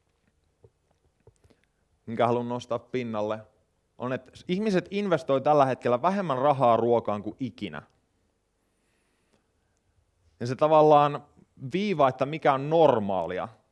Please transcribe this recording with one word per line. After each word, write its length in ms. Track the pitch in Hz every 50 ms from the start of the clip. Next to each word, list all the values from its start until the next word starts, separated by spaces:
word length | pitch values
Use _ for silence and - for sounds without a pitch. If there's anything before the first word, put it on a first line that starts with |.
| _ _ _ _ _ _ _ _ _ _ _ _ _ - _ _ _ _ _ _ _ _ _ _ _ - _ _ _ _ _ _ _ _ _ _ _ _ _ _ -
minkä 220 | 110 117 123 117
haluan 220 | 120 120 120 120 120
nostaa 300 | 120 123 - - 117 120
pinnalle, 600 | - - - 127 123 117 110 107 107 107 107 110 110 _ _ _ _ _ _ _ _ _ _
on, 160 | - 120 127 131
että 180 | 123 - - - - -
ihmiset 400 | - 180 196 220 226 190 175 - -
investoi 500 | 196 202 208 196 165 - - - 139 131
tällä 240 | 123 147 151 147 135
hetkellä 360 | 131 123 - - 127 120 120
vähemmän 360 | 151 180 196 202 190 156 131
rahaa 400 | 123 135 147 139 131 127 120 113
ruokaan 460 | 113 113 120 117 113 117 - 104 104 98
kuin 120 | 107 - -
ikinä. 420 | 135 113 - - 104 87 73 73 - _ _ _ _ _ _ _ _ _ _ _ _ _ _ _ _ _ _ _ _ _ _ _ _ _ _ _ _ _ _ _ _ _ _ _ _ _ _ _ _ _ _ _ _ _ _ _ _ _ _ -
Ja 80 | 123
se 80 | 123 131
tavallaan 680 | - 151 151 160 156 151 151 151 147 147 143 143 123 - _ _ _ _ _ _ - 131 127 143
viiva, 360 | 185 208 208 180 147 139 131
että 160 | - - 135
mikä 280 | 139 160 156 - 151 135
on 160 | 131 139 151
normaalia, 760 | 160 170 156 143 123 110 104 101 95 90 82 85 90 90 82 117 - _ _ _